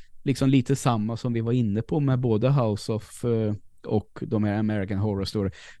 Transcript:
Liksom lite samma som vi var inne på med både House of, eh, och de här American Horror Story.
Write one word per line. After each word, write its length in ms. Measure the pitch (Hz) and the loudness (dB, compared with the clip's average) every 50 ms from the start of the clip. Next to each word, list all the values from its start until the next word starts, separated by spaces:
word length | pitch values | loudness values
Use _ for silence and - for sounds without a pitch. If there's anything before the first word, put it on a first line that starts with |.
| - - - - - | -18 -18 -16 -6 -2
Liksom 260 | 143 135 - 143 135 | -2 0 2 4 4
lite 280 | 135 135 123 - 139 | 4 4 4 2 0
samma 400 | 135 - 139 120 110 104 110 117 | 0 2 2 2 2 0 -2 -4
som 160 | 110 - 127 117 | -4 -4 -2 -2
vi 80 | 113 | 0
var 120 | 113 117 120 | 0 0 2
inne 300 | 127 120 107 98 107 117 | 2 2 2 0 0 -2
på 180 | - 175 165 | -2 -2 0
med 200 | 143 135 131 123 | 2 2 2 2
både 300 | 127 123 110 107 117 131 139 | 2 2 2 2 4 4 4
House 400 | 143 123 110 104 98 - - 113 | 4 2 2 0 -2 -2 -4 -4
of, 320 | 107 - - - - - | -4 -6 -8 -10 -6 -2
eh, 300 | 120 117 113 110 107 104 101 - - - - - | 0 0 2 0 0 -2 -4 -6 -14 -20 -14 -6
och 320 | - 117 107 104 - - - - | -2 -2 -2 -2 -4 -8 -10 -6
de 220 | - - 107 104 | -2 0 0 2
här 140 | 104 101 107 | 2 0 0
American 400 | 110 107 107 107 95 95 104 98 | 0 0 0 -2 -2 -2 -2 0
Horror 260 | 101 107 101 98 98 | 0 0 0 -2 -2
Story. 260 | 92 - 107 98 98 - - - - - - | -2 -2 -2 -2 -2 -4 -6 -14 -20 -18 -2